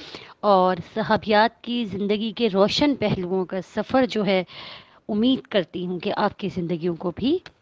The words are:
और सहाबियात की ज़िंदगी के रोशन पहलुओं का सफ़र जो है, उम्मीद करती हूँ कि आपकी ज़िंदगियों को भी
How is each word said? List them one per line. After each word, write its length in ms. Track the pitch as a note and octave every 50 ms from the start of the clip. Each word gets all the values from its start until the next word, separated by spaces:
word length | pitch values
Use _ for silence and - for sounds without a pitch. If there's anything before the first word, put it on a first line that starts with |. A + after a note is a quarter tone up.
| - - - - - - - _
और 380 | - G#3 G3 F#3 F#3 F3+ F#3 E3+
सहाबियात 760 | - - - A3 F#3+ G#3+ A3 - - G#3 G#3 G#3 A3 A3 - _ -
की 200 | A#3 A#3+ A#3+ A#3
ज़िंदगी 480 | F#3+ F#3 F#3+ G3+ G3 G#3+ G3+ A3+ A3
के 160 | F#3 A#3 A#3+ G#3+
रोशन 460 | F3+ G3 G3+ G#3 - - D4 D4 C4
पहलुओं 500 | - G#3+ G3+ - F#3+ F3+ F3 F#3+ F#3+ F#3
का 160 | - G3 F#3
सफ़र 460 | - - - G#3+ G3 - - C4+ B3+
जो 160 | F#3 - G#3+
है, 240 | G3 G3+ F#3+ F#3 F3 - - - - - - - - _ _ _ _ -
उम्मीद 380 | G#3+ G#3 A3+ B3+ C4 - -
करती 380 | - - G3 D#3+ - - F#3 F3+
हूँ 140 | F3 F#3 E3
कि 120 | - G3+
आपकी 380 | - - G#3 G3 - - G#3 F3
ज़िंदगियों 460 | - F#3 E3+ D#3+ F3 D3+ E3 F3+ E3
को 200 | D3+ E3+ F3+ - -
भी 240 | G#3 C4+ F4 F#4 - - - _